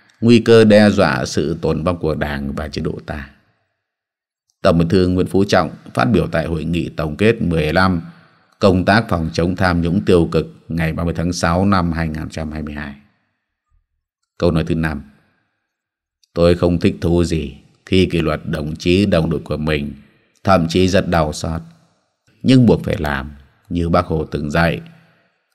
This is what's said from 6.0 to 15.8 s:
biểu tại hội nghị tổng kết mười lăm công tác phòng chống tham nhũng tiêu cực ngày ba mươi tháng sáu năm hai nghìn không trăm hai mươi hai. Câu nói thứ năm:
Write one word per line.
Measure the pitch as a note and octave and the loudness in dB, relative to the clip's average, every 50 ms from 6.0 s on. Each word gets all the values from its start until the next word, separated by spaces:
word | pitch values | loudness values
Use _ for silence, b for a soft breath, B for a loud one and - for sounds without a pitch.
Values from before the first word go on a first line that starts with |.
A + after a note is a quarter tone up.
| - | -2
biểu | B2 A2 E2+ D#2 - | 2 2 0 0 0
tại | - E2 D#2 | -2 -4 -4
hội | - E2 D#2 D2+ | -4 -4 -4 -4
nghị | E2 E2+ E2+ - - | -4 -4 -4 -4 -6
tổng | - - D2+ D#2 D2+ | -6 -6 -6 -6 -4
kết | - G2+ A2 A2+ - | 0 0 0 2 0
mười | F2+ E2+ E2 D#2+ D2+ D2+ D#2 | -2 -2 -2 -2 -2 0 2
lăm | F2+ F#2 F#2+ F#2 E2+ E2 B B B B B B B B B B - | 2 2 2 2 0 -4 B B B B B B B B B B 0
công | G#2 G2+ F2+ F#2 F2+ | 2 2 2 4 2
tác | F#2+ G2 A2+ A2+ - | 2 2 2 2 0
phòng | F2+ E2 D#2+ D#2+ - | -2 -2 -2 -4 -2
chống | - E2+ F#2 F#2 | -2 -2 -2 -2
tham | - F#2+ F2+ E2+ E2+ | 0 0 0 0 2
nhũng | E2 E2+ E2+ G#2 - | 0 0 0 -2 2
tiêu | - F#2+ F2 E2 D#2+ | 2 4 4 4 2
cực | - E2 D#2 - - - _ - | 0 -2 -4 -4 -10 -20 _ -8
ngày | D#2+ E2 E2+ D#2+ D#2 | -6 -4 -4 -4 -4
ba | E2+ E2+ | -4 -4
mươi | E2+ E2 E2+ | -4 -4 -4
tháng | E2+ F2+ F2 | -4 -4 -4
sáu | - - E2+ E2+ F2+ F#2+ | -2 -2 0 0 2 2
năm | G2+ G2 F#2 F2 E2+ | 2 2 0 0 -2
hai | D#2 E2 E2 D#2+ | -2 -2 -4 -4
nghìn | D#2 D#2+ | -4 -8
không | D2+ - | -10 -10
trăm | - D#2+ D#2 D#2 | -10 -10 -10 -8
hai | D2+ D#2 | -8 -8
mươi | D2 D2+ D2 | -10 -8 -10
hai. | D2 D2 C#2+ C#2+ - _ _ _ _ _ _ _ _ _ _ _ _ _ _ _ _ _ _ _ _ _ _ _ _ _ _ _ - | -10 -12 -12 -14 -18 _ _ _ _ _ _ _ _ _ _ _ _ _ _ _ _ _ _ _ _ _ _ _ _ _ _ _ -2
Câu | E2+ F2 | -2 0
nói | D#2+ E2 D#2+ | 0 0 -2
thứ | E2 E2 | -2 -2
năm: | D#2+ D#2+ D#2 D2 C#2+ C#2 - _ _ _ _ _ _ _ _ _ _ _ _ _ _ | -2 -2 -4 -6 -8 -12 -16 _ _ _ _ _ _ _ _ _ _ _ _ _ _